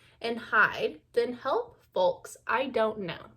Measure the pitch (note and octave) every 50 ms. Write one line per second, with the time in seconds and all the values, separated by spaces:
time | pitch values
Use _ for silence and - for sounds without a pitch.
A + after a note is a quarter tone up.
0 | _ _ _ - - A#3 A#3+ A3+ - - - A3 G3+ D#3+ - A#2 F3 A#3+ - -
1 | _ _ - A#3+ A#3 B3 B3 - - C4 D4+ A4 A#4+ - - _ _ _ - F3+
2 | F#3 F3+ - - - - - - _ - A3+ A#3 C4+ C#4 - A#3+ A3 A3 G#3+ A3
3 | G3 E3+ D#3 - - - -